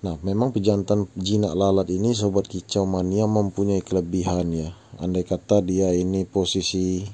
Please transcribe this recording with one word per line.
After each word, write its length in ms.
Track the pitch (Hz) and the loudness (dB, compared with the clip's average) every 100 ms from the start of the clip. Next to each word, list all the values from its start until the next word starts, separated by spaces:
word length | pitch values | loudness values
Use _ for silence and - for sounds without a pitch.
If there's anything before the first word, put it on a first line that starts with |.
Nah, 160 | 98 80 | -6 -4
memang 320 | 90 101 127 | -2 0 0
pejantan 560 | 117 98 101 92 104 98 | 2 2 2 2 0 0
jinak 400 | 95 92 104 104 | -6 0 0 2
lalat 320 | 82 98 95 90 | 2 2 2 2
ini 240 | 92 110 | 0 0
Sobat 400 | 113 104 98 98 | 2 2 0 -2
Kicau 320 | 92 - 104 95 | -10 -4 -2 0
Mania 400 | 92 90 98 107 | 0 0 0 2
mempunyai 560 | 107 101 95 101 98 - | 2 0 0 0 0 0
kelebihan 640 | 95 85 90 90 90 85 | -2 0 -2 0 0 0
ya. 240 | 82 80 85 - - | -2 -6 -10 -18 -8
Andai 240 | 90 90 | -2 -2
kata 400 | 90 90 - 104 | -2 -4 2 2
dia 320 | 92 92 95 | 2 0 2
ini 320 | 90 92 95 92 | 2 0 -2 -2
posisi 800 | 101 90 98 90 95 92 92 104 | -2 0 -2 -2 -2 -2 -2 -6